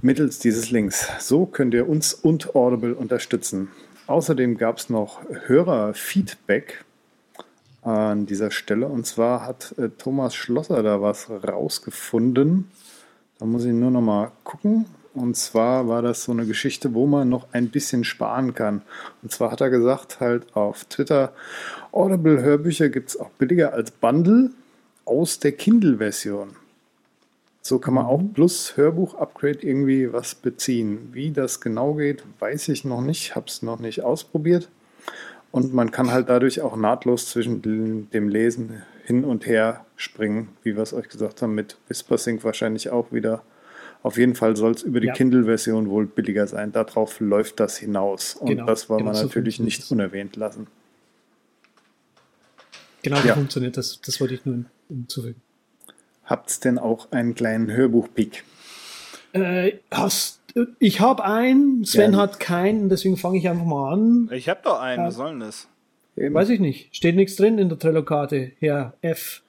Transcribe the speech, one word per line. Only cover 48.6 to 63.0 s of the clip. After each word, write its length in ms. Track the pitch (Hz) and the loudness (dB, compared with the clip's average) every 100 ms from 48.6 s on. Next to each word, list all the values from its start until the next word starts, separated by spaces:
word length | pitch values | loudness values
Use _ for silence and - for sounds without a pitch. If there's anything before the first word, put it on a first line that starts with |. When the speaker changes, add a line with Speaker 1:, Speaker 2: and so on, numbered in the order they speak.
| 117 | 0
Speaker 1:
das 200 | 110 - | -2 0
wollen 120 | 110 | -2
Speaker 2:
genau 120 | 107 | 0
Speaker 1:
wir 40 | 107 | 0
Speaker 2:
so 80 | |
Speaker 1:
natürlich 320 | 120 120 120 110 | -2 -2 -2 -2
Speaker 2:
funktioniert 100 | 120 | -4
Speaker 1:
nicht 160 | - | -4
Speaker 2:
das. 100 | - | -4
Speaker 1:
unerwähnt 440 | 120 98 98 101 104 | -2 -2 -4 -10 -8
lassen. 320 | 107 104 104 _ _ _ _ _ _ _ _ _ _ _ _ _ _ _ _ _ _ _ _ - - _ | -8 -8 -18 _ _ _ _ _ _ _ _ _ _ _ _ _ _ _ _ _ _ _ _ -20 -20 _
Speaker 2:
Genau 160 | - 143 | -2 2
so 100 | 123 | 4
Speaker 1:
Ja. 60 | |
Speaker 2:
funktioniert 440 | 117 135 - 123 120 | 4 2 -2 -4 -4
das. 220 | 123 - - | -8 -10 -10
Das 160 | - | -4
wollte 140 | 131 127 | -4 -4
ich 100 | - | -6
nur 200 | 120 120 _ _ | -6 -8 _ _
hinzufügen. 520 | 135 120 - 117 117 _ _ _ _ - _ _ _ | -12 -10 -10 -10 -14 _ _ _ _ -20 _ _ _
Speaker 1:
Habt's 360 | - 127 - - | -8 -8 -6 -4
denn 180 | 131 123 | -2 -2
auch 340 | 113 113 - | -2 -4 -4
einen 220 | 127 120 | -4 -2
kleinen 380 | 117 117 113 110 | -2 -2 -2 -2
Hörbuch-Peak? 720 | 110 131 117 113 - 104 - - _ - - - - - - - | 2 4 4 0 -2 -4 -4 -20 _ -20 -20 -20 -20 -20 -20 -6
Speaker 2:
Äh, 380 | 185 185 180 185 - _ | -2 0 2 0 -2 _
hast, 500 | - 190 - - - _ - 240 - | -2 -2 -2 -4 -8 _ -2 -2 4
ich 240 | 214 185 | 4 6
hab 180 | 220 269 | 4 4
einen, 640 | 196 220 247 262 285 262 | 0 0 4 6 6 2
Sven 300 | 202 233 208 | 0 4 6
Speaker 1:
Ja. 60 | 196 | 6
Speaker 2:
hat 200 | 202 - | 2 0
keinen, 500 | - 175 190 220 196 | -4 0 2 2 2
deswegen 280 | 185 | 2